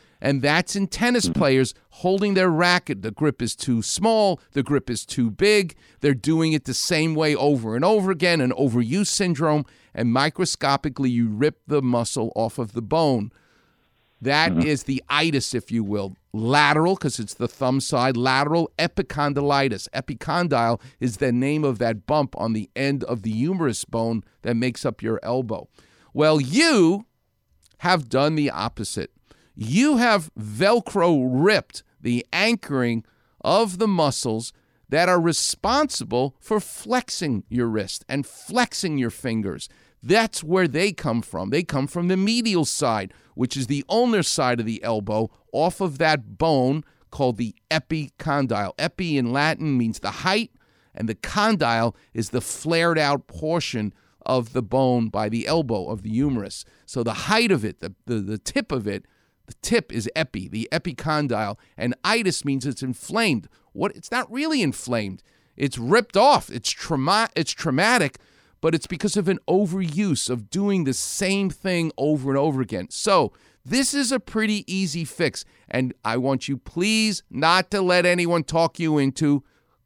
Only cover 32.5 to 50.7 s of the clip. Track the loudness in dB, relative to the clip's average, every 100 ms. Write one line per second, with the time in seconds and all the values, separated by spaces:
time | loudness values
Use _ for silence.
32.5 | 0 -2 0 0 0 -6 _ _ _ 0
33.5 | 2 2 0 0 2 2 0 -2 -4 -6
34.5 | -16 _ _ -2 2 4 4 2 0 -2
35.5 | -2 0 2 0 -4 -4 -2 -2 -4 -4
36.5 | -4 -4 -10 -2 -2 -2 -4 -2 -4 -2
37.5 | -2 0 -2 -4 -8 -6 -6 -6 -12 -4
38.5 | -2 -2 -2 -4 -2 -2 -4 -4 -4 -4
39.5 | -8 -14 _ _ _ 0 2 2 -4 -2
40.5 | 0 2 2 0 -2 -2 -2 -2 -6 -2
41.5 | -2 -2 -4 -4 -2 0 2 0 0 0
42.5 | 0 0 0 0 0 -4 -12 _ -4 -4
43.5 | -2 -4 -4 0 2 4 2 0 0 0
44.5 | 0 -2 -4 -4 -4 -2 -2 -4 _ -6
45.5 | 0 0 0 -4 0 2 0 -2 -2 2
46.5 | 4 2 0 -6 _ _ -2 -2 0 -6
47.5 | -8 -4 -4 -2 -4 -6 -8 -2 0 0
48.5 | -2 -4 -4 -6 -4 -2 0 0 0 0
49.5 | 0 -2 0 0 -4 -8 -4 -2 -2 -2
50.5 | _ _